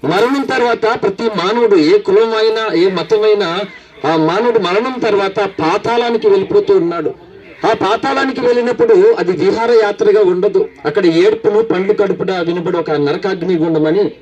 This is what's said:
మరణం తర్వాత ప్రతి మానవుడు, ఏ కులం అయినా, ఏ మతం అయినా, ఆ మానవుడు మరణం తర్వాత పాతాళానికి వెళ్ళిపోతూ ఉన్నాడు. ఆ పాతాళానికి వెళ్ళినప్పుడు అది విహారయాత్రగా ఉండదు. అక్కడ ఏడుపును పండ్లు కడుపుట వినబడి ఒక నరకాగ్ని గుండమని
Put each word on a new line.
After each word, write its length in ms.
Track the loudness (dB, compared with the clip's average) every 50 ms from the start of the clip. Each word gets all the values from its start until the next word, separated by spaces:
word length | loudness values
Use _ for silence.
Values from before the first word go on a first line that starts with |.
| -2
మరణం 420 | -2 0 0 2 0 0 -2 -2 -2
తర్వాత 520 | -2 -2 0 0 0 0 0 -2 -2 0 -2
ప్రతి 200 | -4 -4 -2 -4
మానవుడు, 540 | -4 -4 -2 -2 -2 0 0 2 4 4
ఏ 220 | 4 4 4 4 2
కులం 360 | 2 2 2 2 2 2 0
అయినా, 400 | 0 0 0 0 -2 -4 -2 0
ఏ 160 | 2 0 2
మతం 320 | 0 -2 -2 0 0 2 2
అయినా, 380 | 2 2 2 0 -2 -4 -6 -6 -8 -12 -20 -20 -20 -20 -8 -4
ఆ 120 | -2 0
మానవుడు 420 | 0 0 0 0 0 0 0 0 0
మరణం 420 | 0 0 -2 -2 -2 -2 -4 -4 -4
తర్వాత 360 | -2 0 0 -2 -2 -2 -4
పాతాళానికి 880 | -4 -4 -4 -4 -4 -2 -2 -2 -2 -2 -2 -2 -2 -2 -2 0 2 2
వెళ్ళిపోతూ 480 | 2 2 0 0 0 0 2 2 2
ఉన్నాడు. 520 | 2 2 0 -4 -4 -6 -6 -8 -10 -18 -20 -20 -20 -20 -20 -18 -4 -2
ఆ 60 | 0 0
పాతాళానికి 680 | 0 0 -2 -2 -2 -2 -2 -2 -2 -2 -2 -4 -2
వెళ్ళినప్పుడు 760 | 0 0 0 2 0 -2 0 0 2 4 4 6 6 4 4 2
అది 140 | 0 -2 -2
విహారయాత్రగా 880 | 0 0 0 0 0 0 2 2 2 2 2 0 0 0 2 4 4 4
ఉండదు. 460 | 2 2 2 0 0 0 0 -2 -2 -6 -8 -8
అక్కడ 220 | -4 -2 0 0
ఏడుపును 560 | 2 2 4 4 2 2 2 0 0 2 2 0
పండ్లు 320 | 0 0 -2 0 -2 0
కడుపుట 360 | 0 0 -2 0 -4 -4 -4
వినబడి 460 | -4 -4 -2 -4 -4 -4 -4 -4 -4
ఒక 140 | -4 -2 -2
నరకాగ్ని 680 | -2 -2 0 -2 -2 -2 -4 -6 -6 -4 -4 -2 -2
గుండమని 540 | 0 0 0 0 0 0 0 0 0 0 -2 -4 -10